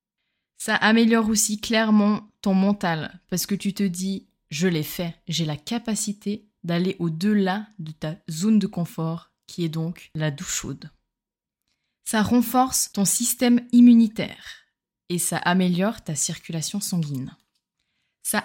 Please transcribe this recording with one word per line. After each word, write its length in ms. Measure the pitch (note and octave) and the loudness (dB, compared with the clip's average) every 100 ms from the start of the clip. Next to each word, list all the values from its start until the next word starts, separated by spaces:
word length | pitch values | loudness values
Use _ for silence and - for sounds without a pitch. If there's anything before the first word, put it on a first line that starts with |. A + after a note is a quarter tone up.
| _ _ _ _ _ - | _ _ _ _ _ -12
Ça 180 | - G#3 | -4 0
améliore 540 | G#3 A3+ A3+ A#3 G#3+ | 4 4 4 4 2
aussi 320 | G#3+ G#3 G#3 | 0 0 -2
clairement 720 | - A3 A3 G#3 G#3 G#3 - _ | -2 0 4 4 4 0 -4 _
ton 140 | G#3 F#3+ | 0 2
mental 640 | G3 G3+ F3+ D#3+ - F3+ - | 2 2 -2 -4 -6 -12 -8
parce 160 | F3+ - | -6 -4
que 80 | |
tu 220 | G3 G3+ F#3+ | -4 -4 -2
te 80 | |
dis, 440 | G3 F3 F#3+ F#3+ _ _ - | -4 -2 -6 -6 _ _ -12
je 180 | D3+ F#3 | -2 0
l'ai 140 | D#3+ | 0
fait, 400 | D3+ - E3+ - - | -4 -6 -8 -10 -8
j'ai 180 | D#3 D#3 | -4 -4
la 100 | C#3 | -6
capacité 960 | - A#3 A#3 G#3 - G3+ G3+ G#3 _ _ | -6 -6 -4 -6 -6 -6 -6 -8 _ _
d'aller 320 | E3+ E3+ F#3 F#3+ | -2 0 0 -2
au-delà 720 | E3+ D#3+ G3+ G#3 F#3 G3+ G#3+ - | -4 -2 0 2 2 -2 -8 -14
de 140 | D#3 | -14
ta 240 | D#3 D#3 F3 - | -10 -10 -10 -10
zone 260 | D#3 G#3 A3 | -4 2 4
de 80 | F#3+ | 2
confort 640 | F3 E3+ - D#3+ E3+ _ _ - | -4 -6 -4 -6 -6 _ _ -16
qui 200 | - E3 | -6 -6
est 40 | |
donc 400 | D#3+ D#3+ F3 - D#3+ | -4 -6 -8 -12 -4
la 160 | D#3 | -4
douche 240 | C#3 F#3 - | -4 -8 -8
chaude. 340 | - C#3 D#3 _ _ _ _ _ _ _ _ _ _ _ - | -8 -12 -14 _ _ _ _ _ _ _ _ _ _ _ -4
Ça 180 | A3 | 0
renforce 680 | G3 A#3+ A#3+ B3+ C4 - - | 2 2 2 2 2 0 -4
ton 140 | - F#3 | -2 0
système 600 | - A#3+ - A#3+ A#3+ - | 0 -2 0 2 2 4
immunitaire 920 | A#3+ A#3+ A#3 A3 - - - - - _ _ _ _ - | 8 10 8 6 0 -10 -10 -20 -20 _ _ _ _ -8
et 100 | F3 | -4
ça 180 | - E3+ | -2 -2
améliore 640 | - F3+ F3+ F3 G3+ A#3 | 0 2 2 2 -2 -4
ta 120 | - D3+ | -8 -4
circulation 640 | - D#3+ - E3 D3+ G3+ | -4 -6 -8 -8 -6 -6
sanguine. 580 | - F3 D3 C3+ C3 - _ _ _ _ _ _ _ _ | -4 -4 -4 -6 -10 -14 _ _ _ _ _ _ _ _
Ça 160 | - G#3+ | -4 -4